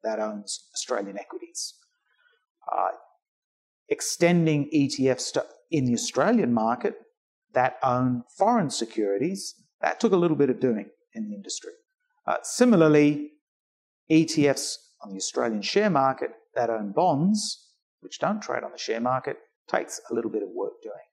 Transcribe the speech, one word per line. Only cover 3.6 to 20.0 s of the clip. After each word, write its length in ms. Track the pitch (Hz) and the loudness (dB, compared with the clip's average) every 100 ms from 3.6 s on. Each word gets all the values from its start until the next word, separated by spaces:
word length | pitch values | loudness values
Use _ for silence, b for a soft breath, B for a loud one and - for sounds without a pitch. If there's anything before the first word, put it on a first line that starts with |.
| _ _ _ | _ _ _
extending 800 | 151 - - 170 175 160 147 143 | -6 -4 0 4 4 4 2 2
E 160 | 156 139 | 2 2
T 200 | - 131 | 2 0
Fs 220 | 127 - | 0 -2
to, 120 | - - - _ | -4 -6 -12 _
in 160 | 160 127 | -2 0
the 80 | |
Australian 580 | 117 - - 160 240 143 | 0 -2 0 2 4 2
market 440 | 117 110 120 - - _ _ _ _ _ | 2 0 0 -2 -6 _ _ _ _ _
that 240 | - 127 - | 0 0 0
own 400 | 135 123 127 123 - - | 0 2 0 -2 -6 0
foreign 360 | 196 240 156 | 2 2 0
securities, 840 | - 113 - 101 98 147 196 - - _ _ | -2 -6 -2 -2 0 -2 -4 -10 -16 _ _
that 180 | - - | -4 0
took 120 | 233 | 2
a 60 | 180 | 4
little 200 | 175 147 | 2 2
bit 120 | 143 | 2
of 100 | 120 | 2
doing 280 | 131 110 98 _ _ | 0 -2 -6 _ _
in 160 | 113 107 | -12 -10
the 60 | 101 | -10
industry. 380 | 98 - - - _ _ _ _ - | -12 -14 -14 -20 _ _ _ _ -6
Uh, 120 | - | -6
similarly, 920 | - - 247 202 160 151 147 147 - _ _ _ _ _ _ _ _ | -4 2 6 8 8 8 6 2 -6 _ _ _ _ _ _ _ _
E 160 | 160 160 | 2 4
T 220 | - 143 | 2 2
Fs 320 | 135 - - _ _ | 2 -4 -10 _ _
on 80 | 107 | -16
the 60 | 98 | -10
Australian 440 | - - 120 107 | -6 -2 -2 -2
share 280 | 101 202 214 | -2 0 2
market 420 | 151 135 131 - - _ - | 2 2 0 -6 -8 _ -2
that 160 | 117 | -2
own 220 | 113 104 | -2 -2
bonds, 760 | 98 180 139 175 214 - - _ _ _ _ | 0 2 2 2 0 -2 -10 _ _ _ _
which 180 | 92 - | -20 -4
don't 240 | - 107 | -4 -4
trade 220 | - 131 | -4 -6
on 80 | 104 | -6
the 80 | - | -12
share 220 | - 113 | -6 -4
market, 360 | 120 131 135 - _ _ _ | -2 -2 -4 -10 _ _ _
takes 340 | - - - | -4 -4 -12